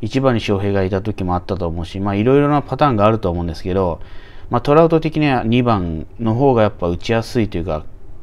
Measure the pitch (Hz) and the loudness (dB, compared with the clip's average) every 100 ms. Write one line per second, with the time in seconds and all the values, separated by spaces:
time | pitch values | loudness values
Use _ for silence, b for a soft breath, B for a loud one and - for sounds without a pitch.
0 | 110 139 135 117 - 101 101 98 95 98 | -4 0 2 0 0 0 0 0 0 -2
1 | 104 101 92 90 - 92 87 82 85 95 | -4 -4 -2 -2 -4 -4 -4 -4 -6 -4
2 | 101 101 110 139 143 147 - 131 147 113 | -2 0 4 4 4 0 -2 0 2 4
3 | 104 113 92 85 85 80 92 92 90 78 | 2 2 -2 -2 -4 -6 -2 0 0 -2
4 | B B B B B 120 131 147 165 160 | B B B B B -2 4 6 6 4
5 | 156 156 151 127 110 120 123 107 87 80 | 0 0 2 2 2 2 4 2 0 -4
6 | - - 113 113 139 120 104 - 87 87 | -8 -4 -2 2 4 4 2 2 -2 -2
7 | - 113 110 123 104 87 82 78 - - | 0 -2 0 0 0 -2 -4 -6 -8 -12
8 | - - | -14 -10